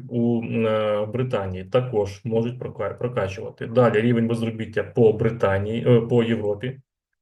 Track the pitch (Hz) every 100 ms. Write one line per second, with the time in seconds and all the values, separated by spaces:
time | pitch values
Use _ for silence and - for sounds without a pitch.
0 | - 123 117 117 117 117 110 110 107 104
1 | 107 120 127 113 95 92 95 127 127 110
2 | 98 - 113 113 117 127 - - 98 -
3 | 123 123 95 95 - - - 117 120 104
4 | 117 117 113 117 113 110 104 104 101 -
5 | 110 104 113 - 98 98 104 117 127 120
6 | - 120 113 113 101 101 127 - _ _
7 | _ _